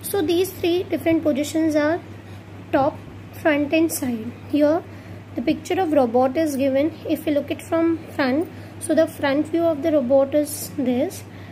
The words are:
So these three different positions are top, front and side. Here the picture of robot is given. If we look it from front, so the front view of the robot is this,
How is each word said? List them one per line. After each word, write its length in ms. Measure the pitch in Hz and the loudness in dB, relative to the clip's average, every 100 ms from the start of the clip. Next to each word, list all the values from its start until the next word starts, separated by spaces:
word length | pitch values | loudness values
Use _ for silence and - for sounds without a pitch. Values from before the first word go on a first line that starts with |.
So 200 | - 403 | -4 -2
these 300 | 381 339 370 | 2 2 0
three 320 | - 359 349 | 0 0 0
different 400 | 381 320 339 330 | 0 -2 2 2
positions 520 | 302 262 294 320 320 302 | 2 0 0 0 2 2
are 240 | 294 339 - - - - - - - | 2 0 -4 -16 -16 -16 -16 -16 -2
top, 260 | 302 277 - - - - - | 2 2 0 -10 -16 -16 -2
front 320 | 330 285 285 | 2 2 2
and 180 | 320 330 | 4 2
side. 400 | - 254 226 240 - - | 0 -4 -4 -6 -12 -2
Here 340 | 285 294 320 - - - - - - | 2 4 4 -2 -14 -16 -16 -12 -6
the 60 | |
picture 380 | 240 - - 359 | -2 -2 0 0
of 120 | 359 | 2
robot 420 | 294 247 240 262 262 | 4 4 4 2 2
is 200 | 320 269 | 0 2
given. 380 | 269 269 311 - - | 2 2 0 -2 -4
If 180 | 302 - | -4 0
we 60 | |
look 200 | 294 - | -2 -2
it 100 | 233 | -6
from 380 | - 330 330 330 - | -2 0 2 0 -4
front, 400 | - 262 269 392 - - - | -2 0 0 -2 -8 -16 -8
so 140 | - 311 | 0 2
the 120 | 320 | 2
front 400 | - 285 277 294 | 2 0 0 0
view 160 | 330 | 2
of 180 | 339 302 | 2 2
the 80 | 330 | 2
robot 420 | 302 240 269 277 294 | 2 4 4 4 2
is 360 | 294 - - - | 0 -4 -8 -4
this, 460 | 254 247 359 - - - - | 0 0 -2 -4 -14 -18 -18